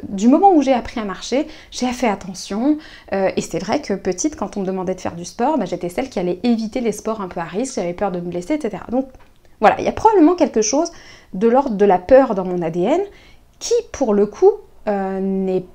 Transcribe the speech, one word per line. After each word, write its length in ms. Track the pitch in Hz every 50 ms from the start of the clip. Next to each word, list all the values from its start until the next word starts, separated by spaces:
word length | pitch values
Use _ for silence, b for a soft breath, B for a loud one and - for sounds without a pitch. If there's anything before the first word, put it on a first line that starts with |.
| - -
Du 180 | 202 185 208
moment 260 | 240 285 339 392 392
où 100 | 359 294
j'ai 100 | 254 269
appris 280 | 262 233 - - - 233
à 40 | 214
marcher, 420 | 196 180 - - - 233 277 311 B B B B B
j'ai 220 | B - 247 254
fait 160 | 247 - 254 220
attention. 680 | 196 196 - 185 175 - - - 196 214 247 302 302 302 B B B B B B
Euh, 180 | - 196 190 180 -
et 60 | 180
c'est 160 | - - - -
vrai 240 | 190 190 247 294
que 100 | - -
petite, 440 | 196 185 - 190 180 180 - 311 -
quand 200 | - 208 - -
on 40 | 208
me 60 | 185
demandait 280 | 185 190 190 180 185 185
de 60 | 185
faire 140 | - 196 175
du 120 | 170 175
sport, 320 | - - - 240 285 320 262
bah, 80 | 190
j'étais 240 | 180 175 - 180 170
celle 180 | - - 262 269
qui 100 | - 202
allait 220 | 180 180 185 180 -
éviter 360 | 240 233 220 220 214 - 254
les 120 | 233 220
sports 280 | - - - 220 220 214
un 80 | 190 180
peu 120 | - 180
à 40 | 165
risque, 300 | 160 180 208 262 262 -
j'avais 180 | 233 180 175
peur 180 | 175 - 208 196
de 100 | 180 175
me 100 | 175 175
blesser, 240 | 175 175 175 - 311
et 60 | 302
cetera. 260 | 262 208 185 175 - -
Donc 160 | 226 262 269 - - - - - - _ _ - - -
voilà, 180 | 214 202 - -
il 60 | -
y 40 | -
a 40 |
probablement 420 | 240 - - 440 440 370 302 330 359
quelque 260 | 349 294 233 - 220
chose 300 | 214 - 269 294 339 339 B B B B B B B B
de 160 | B 185 226 226
l'ordre 280 | 233 269 277 262 208
de 80 | 185 208
la 140 | 202 180 185
peur 360 | 180 - 262 254 262 233 208
dans 100 | 190 180
mon 160 | 185 180 180
A 80 | 165 160
D 100 | 165 175
N 180 | 180 240 320 370 403 392 b b b b b b b b _ -
qui, 160 | - - 466 480 - -
pour 200 | - - 269 220
le 140 | 208 202 208
coup, 240 | 208 - - 370 403 415 - - - - - - 214
euh, 320 | 202 196 196 190 190 190
n'est 440 | 190 196 190 190 190 185 185 185 185 -